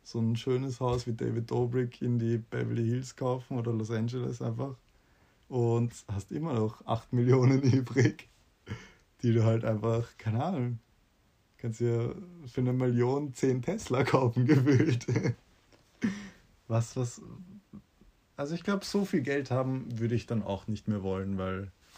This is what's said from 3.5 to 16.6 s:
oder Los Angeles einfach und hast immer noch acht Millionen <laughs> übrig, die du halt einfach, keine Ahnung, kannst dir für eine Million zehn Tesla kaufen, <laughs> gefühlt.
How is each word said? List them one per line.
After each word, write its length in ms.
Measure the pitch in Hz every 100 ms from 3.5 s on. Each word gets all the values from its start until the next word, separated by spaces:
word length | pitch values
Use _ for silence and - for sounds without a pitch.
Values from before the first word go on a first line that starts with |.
| 127
oder 140 | 117
Los 180 | 113 110
Angeles 520 | 113 117 127 127 120
einfach 320 | 123 113 135 127 _ _ _ _ _ _ _
und 440 | 131 117 117 120 - -
hast 240 | 101 -
immer 200 | - 165
noch 320 | 117 107 - -
acht 260 | 117 -
Millionen 500 | 123 123 131 127 135
<laughs> 100 | 139
übrig, 560 | 131 120 127 117 - - _ _ _ - - - _ _ _
die 100 | 120
du 120 | 113
halt 200 | 113 113
einfach, 440 | 113 107 113 113 113 -
keine 240 | 113 113
Ahnung, 340 | 160 170 123 117 - _ _ _ _ _ _ _
kannst 220 | 120 110
dir 340 | 120 117 117 - - 170 135
für 140 | -
eine 120 | 127
Million 600 | 127 127 123 120 139 147
zehn 280 | - 135 127
Tesla 400 | 123 110 - 127
kaufen, 440 | 131 135 127 127 127
<laughs> 0 |
gefühlt. 600 | 143 127 131 - 120 - 113 113 - _ _ _ _ _ _ 208 202 - - _ _